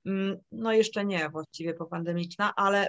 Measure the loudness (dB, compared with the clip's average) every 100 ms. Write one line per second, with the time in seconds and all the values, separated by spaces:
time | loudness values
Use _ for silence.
0 | -4 -2 -2 -4 _ -6 2 4 4 0
1 | 0 0 -2 -4 -8 -6 -6 -4 -6 -4
2 | -2 -2 -4 -2 -2 2 4 4